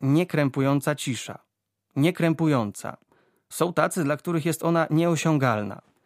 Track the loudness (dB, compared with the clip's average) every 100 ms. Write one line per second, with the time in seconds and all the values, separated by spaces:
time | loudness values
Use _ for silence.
0 | 2 2 2 0 0 2 0 0 0 -4
1 | -4 -6 -8 -14 _ _ _ _ _ 0
2 | 0 2 0 2 2 2 0 -6 -12 -14
3 | _ _ _ _ -10 -2 -2 0 0 0
4 | -2 -2 -2 -2 -2 -2 0 2 2 2
5 | 2 2 2 2 2 0 -4 -10 -16 _